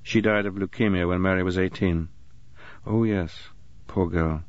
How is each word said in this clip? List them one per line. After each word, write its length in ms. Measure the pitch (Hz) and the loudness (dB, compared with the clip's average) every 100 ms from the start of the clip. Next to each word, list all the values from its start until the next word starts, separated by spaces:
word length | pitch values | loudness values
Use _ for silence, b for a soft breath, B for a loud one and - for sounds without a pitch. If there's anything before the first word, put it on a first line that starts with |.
She 200 | - 113 | 2 2
died 240 | 107 104 | 4 2
of 100 | 101 | 0
leukemia 520 | 95 95 - 110 92 87 | -2 -4 0 2 4 2
when 140 | 90 | 2
Mary 220 | 95 92 | 2 2
was 140 | 92 90 | 2 2
eighteen." 500 | 92 - 98 82 80 - - - - B B B | 0 2 2 2 -2 -10 -18 -18 -16 B B B
"Oh, 180 | 107 110 | -2 2
yes. 460 | 113 101 82 - - - - - - | 2 2 -2 -8 -16 -16 -18 -16 -4
Poor 200 | 98 87 | 0 2
girl." 360 | 87 80 78 | 2 2 0